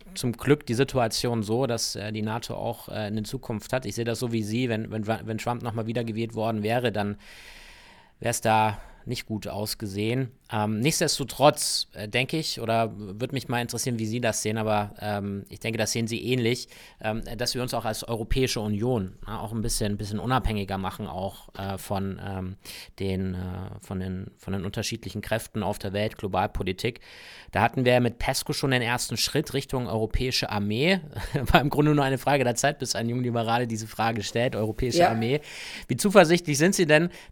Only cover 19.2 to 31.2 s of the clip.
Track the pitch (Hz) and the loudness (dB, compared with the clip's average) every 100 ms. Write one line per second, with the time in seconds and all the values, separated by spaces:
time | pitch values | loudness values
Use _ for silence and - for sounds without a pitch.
19.2 | - 110 110 113 107 - 107 101 104 110 | -10 -6 -6 -4 -2 0 0 -2 -4 -4
20.2 | 113 127 104 107 95 95 95 - 107 90 | 2 2 2 0 -2 -4 -4 -6 -6 -4
21.2 | 95 - - - 98 95 - 98 98 90 | -6 -6 -14 -8 -6 -6 -4 -2 -2 -6
22.2 | 95 95 92 95 - - - - 95 92 | -6 -6 -6 -8 -14 -16 -14 -6 -2 0
23.2 | 95 90 92 92 95 101 - 92 92 92 | 0 -2 -6 -6 -8 -12 -8 -6 -4 -6
24.2 | 95 - - 98 92 110 104 117 98 107 | -8 -12 -6 -4 -4 -4 -4 -6 -8 -8
25.2 | - 113 - 110 95 - 101 98 107 - | -2 -4 -2 -4 -2 -2 -4 -2 -2 -4
26.2 | 101 92 104 - 92 92 117 - - - | -2 0 0 0 -4 -2 -2 -4 -12 -20
27.2 | - - - 95 113 - 123 123 120 - | -20 -20 -4 4 4 4 6 6 6 0
28.2 | - 135 - 143 139 127 117 120 - 117 | -2 -2 -2 -2 2 2 2 0 -2 -2
29.2 | - 135 160 139 135 135 120 110 110 - | 0 0 0 -2 -2 -2 0 0 2 0
30.2 | 127 123 - 107 101 107 160 190 151 - | 0 0 0 0 0 2 4 2 0 -8